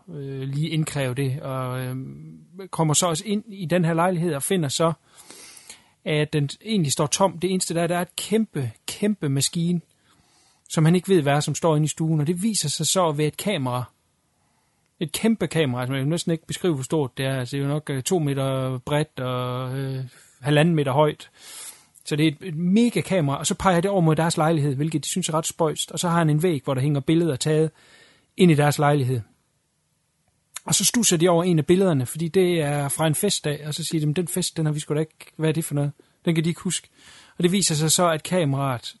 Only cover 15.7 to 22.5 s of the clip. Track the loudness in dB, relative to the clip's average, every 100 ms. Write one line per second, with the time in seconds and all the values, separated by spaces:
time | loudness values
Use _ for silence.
15.7 | 0 -4 -2 -2 -2 -2 -4 -4 -4 -2
16.7 | -2 -2 -2 -2 -2 -4 -2 -4 -2 -2
17.7 | -2 -4 -4 0 0 0 0 -2 -2 -2
18.7 | -4 -2 -2 -2 -6 -6 -4 -4 -6 -6
19.7 | -6 -6 -6 -10 -14 -20 -8 0 4 4
20.7 | 2 2 2 2 0 -14 _ -20 -18 -18
21.7 | -20 _ -14 -4 0 0 0 -8